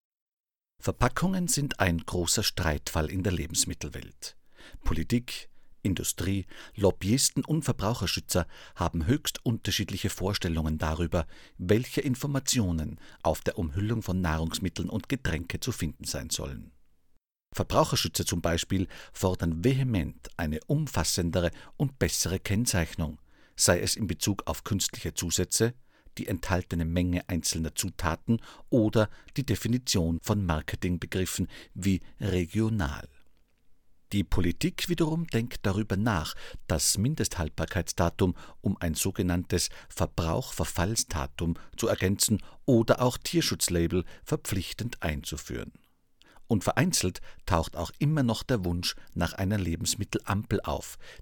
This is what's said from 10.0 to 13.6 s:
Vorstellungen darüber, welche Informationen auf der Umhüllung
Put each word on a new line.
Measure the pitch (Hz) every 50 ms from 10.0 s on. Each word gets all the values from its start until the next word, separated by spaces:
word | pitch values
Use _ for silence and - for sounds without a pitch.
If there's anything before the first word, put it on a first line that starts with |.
| - 98
Vorstellungen | - - 90 95 104 - - 90 82 80 80 78 78 78
darüber, | 82 78 78 82 87 80 - 87 80 - - - - - - -
welche | 92 90 104 113 127 - - 147
Informationen | 135 143 123 - - 143 139 135 - - - 127 104 90 85 80 78 78 78 - - - - - -
auf | 85 78 -
der | - - -
Umhüllung | -